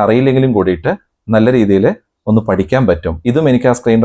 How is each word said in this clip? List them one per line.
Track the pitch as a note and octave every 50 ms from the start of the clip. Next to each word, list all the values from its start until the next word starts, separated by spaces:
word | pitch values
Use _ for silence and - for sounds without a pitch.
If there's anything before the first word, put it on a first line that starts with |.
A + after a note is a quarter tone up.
അറിയില്ലെങ്കിലും | G#2 G2 A2 B2 C3 C3+ C3 C3 C3 C3 A#2+
കൂടിയിട്ട് | G#2 F#2 F#2 F2+ D#2+ E2 C#3 F#3 G3 - _ _ _ _ -
നല്ല | A2 A2 A2 B2 B2+
രീതിയിൽ | B2+ G#2+ G2+ G2 F#2+ G2+ D3 A3 - _ _ _ _ _ A#2
ഒന്ന് | A2 A2 G#2+ -
പഠിക്കാൻ | F#2+ F#2 F#2+ F#2+ - C3 C3 G2+
പറ്റും. | F2 D#2 - F2+ E2 E2 - A#2+
ഇതും | A#2+ D3 D#3+ C#3+
എനിക്ക് | B2+ B2 B2 B2+
ആ | B2 B2
സ്ക്രീൻ | - A#2+ A2+ A2+ A2+